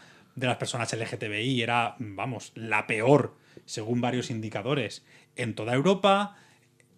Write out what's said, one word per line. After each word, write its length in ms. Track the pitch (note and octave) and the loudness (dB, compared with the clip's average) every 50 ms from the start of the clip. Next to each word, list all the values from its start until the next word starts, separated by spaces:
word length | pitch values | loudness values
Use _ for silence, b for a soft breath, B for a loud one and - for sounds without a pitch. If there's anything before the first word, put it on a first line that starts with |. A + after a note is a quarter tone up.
| b b b b b b - | b b b b b b -8
de 100 | B2+ B2+ | -2 0
las 100 | B2 A#2 | 0 0
personas 340 | - B2 - - B2 A2+ - B2 | 0 -2 -4 -4 -4 -4 -4 -4
L 100 | A2+ A2+ | -4 -6
G 140 | - - G#2 | -6 -6 -8
T 100 | A#2+ G#2+ | -6 -6
B 140 | G#2 G#2 | -4 -2
I 180 | A2+ C3+ C3+ A#2+ | -2 0 0 0
era, 360 | A2+ A2+ A#2 A#2+ A#2 G#2 - - | 0 2 2 2 0 0 -4 -8
mm, 180 | A#2+ G#2 G2 | -10 -10 -8
vamos, 360 | F#2+ G#2 A2+ A#2 G#2 - - - | -6 -6 -6 -6 -8 -10 -12 -14
la 320 | A2 A2+ A2+ G#2+ G#2+ G#2+ | -10 -4 0 0 0 0
peor, 500 | - A#2 G#2+ A2 C3 D3 C3+ G#2+ - b b b b b b b | 0 0 2 6 6 6 6 6 2 b b b b b b b
según 340 | - - A#2+ G#2+ A2 B2 A#2+ | -12 -8 -6 -4 -2 0 0
varios 300 | A#2+ B2 B2 B2 A#2 - | 0 0 0 0 -2 -4
indicadores, 760 | A#2+ A2 G#2+ G#2+ - G#2+ G2+ B2 D3 C#3+ A2+ G2 - - b b b b b b _ | -4 -6 -6 -6 -6 -4 -2 -2 0 0 -2 -4 -6 -12 b b b b b b _
en 180 | - B2 A2+ G#2 | -6 -4 -4 -4
toda 200 | - G#2+ A#2 B2 | -4 -2 0 2
Europa. 640 | C3+ C#3+ F#3 G3+ F#3+ G3+ G3 G3 G3+ G#3 G3+ b b b b b b b b _ _ _ _ _ | 4 4 4 4 6 6 4 4 4 2 -2 b b b b b b b b _ _ _ _ _